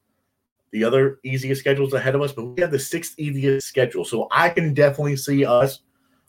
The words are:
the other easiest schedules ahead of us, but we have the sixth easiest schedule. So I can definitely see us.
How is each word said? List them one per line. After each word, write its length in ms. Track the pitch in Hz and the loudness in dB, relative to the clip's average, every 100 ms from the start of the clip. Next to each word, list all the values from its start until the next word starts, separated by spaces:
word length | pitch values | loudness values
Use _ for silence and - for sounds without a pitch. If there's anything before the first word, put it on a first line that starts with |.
| _ _ _ _ _ _ _ | _ _ _ _ _ _ _
the 140 | 107 110 | -2 2
other 340 | 135 135 135 | 4 2 0
easiest 360 | 131 131 135 135 | -6 -4 -2 -2
schedules 340 | 143 139 135 | 0 2 2
ahead 220 | 131 131 139 | 0 0 0
of 60 | |
us, 100 | 143 | -2
but 140 | 131 120 | -6 -8
we 160 | 147 | -2
have 100 | 175 | 0
the 80 | 139 | 0
sixth 360 | - 165 170 - | -4 -6 -8 -8
easiest 500 | 147 135 139 135 - | -6 -2 2 0 0
schedule. 380 | - 120 - - | 0 0 -2 -4
So 240 | 117 - | -4 -2
I 180 | 127 175 | 2 2
can 240 | 175 165 | 2 0
definitely 440 | 139 143 139 147 135 | 2 2 2 -2 -2
see 280 | - 139 131 | 0 0 4
us. 360 | 120 135 - _ _ _ _ | 4 2 -2 _ _ _ _